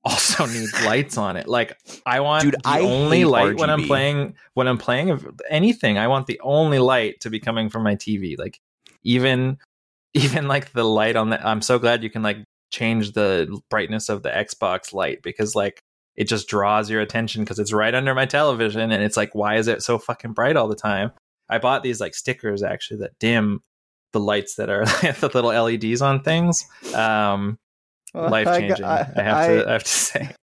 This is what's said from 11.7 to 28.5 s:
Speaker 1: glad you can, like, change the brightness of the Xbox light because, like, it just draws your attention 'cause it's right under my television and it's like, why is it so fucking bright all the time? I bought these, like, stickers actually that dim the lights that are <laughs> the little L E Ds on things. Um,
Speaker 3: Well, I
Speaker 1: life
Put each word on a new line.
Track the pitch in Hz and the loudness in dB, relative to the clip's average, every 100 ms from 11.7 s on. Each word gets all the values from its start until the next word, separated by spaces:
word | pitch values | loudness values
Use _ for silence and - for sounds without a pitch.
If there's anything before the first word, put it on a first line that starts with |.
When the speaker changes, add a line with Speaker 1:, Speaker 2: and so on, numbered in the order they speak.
| 123 | 2
Speaker 1:
glad | 117 117 | 2 0
you | 113 | -2
can, | 117 | -4
like, | 107 104 104 _ _ | -4 -4 -12 _ _
change | - 113 113 104 | -4 0 0 0
the | 110 101 92 78 98 _ | 0 2 2 0 -6 _
brightness | 110 92 107 - | -4 -2 -4 -4
of | 104 | -6
the | - | -4
Xbox | 95 104 - 98 92 - | -4 -6 -4 -2 -2 -6
light | 98 82 - | -4 -4 -4
because, | 90 - 104 | -10 -6 -2
like, | 107 101 - _ _ _ | -2 -2 -6 _ _ _
it | - 107 | -6 -2
just | 110 - | -2 -2
draws | 104 101 107 107 | 0 2 0 0
your | 110 | -2
attention | 107 113 113 110 | -2 -4 -4 -6
'cause | 107 107 | -6 -4
it's | 101 | -2
right | 107 110 | 0 2
under | 127 135 | 0 0
my | 131 131 | 0 0
television | 143 151 120 110 110 113 | 2 2 2 0 0 0
and | 107 | 0
it's | 107 113 | 0 0
like, | 104 | -2
why | 104 104 110 | -2 0 2
is | 113 | 0
it | 110 | -2
so | - 117 | -2 -2
fucking | - 117 117 | -2 -8 -6
bright | 107 123 156 | 0 2 2
all | 110 | 2
the | 107 | -2
time? | 107 101 104 - _ _ _ | -2 -2 -2 -6 _ _ _
I | 113 | 0
bought | 123 131 | 2 0
these, | 127 113 | -2 -4
like, | 95 | -6
stickers | - - 123 110 101 | -6 -6 -4 -4 -4
actually | 101 - - 101 | -4 -6 -10 -10
that | 98 _ | -10 _
dim | 113 117 104 101 _ _ _ _ _ | 0 2 2 -2 _ _ _ _ _
the | 110 | -2
lights | 104 104 98 - | 0 0 -2 -8
that | 107 | -4
are | 101 | 0
<laughs> | |
the | 107 - 165 135 143 | 0 0 -2 0 0
little | 127 120 | 2 2
L | 113 117 | 2 2
E | 117 | 0
Ds | 110 120 | -2 0
on | 139 135 | 2 0
things. | 139 165 175 170 - - - | 0 2 2 0 -4 -16 -6
Um, | 113 110 107 104 101 101 113 _ _ _ _ - | -2 0 2 0 0 -4 -6 _ _ _ _ -14
Speaker 3:
Well, | 170 165 | -6 0
I | |
Speaker 1:
life | - 107 | 2 2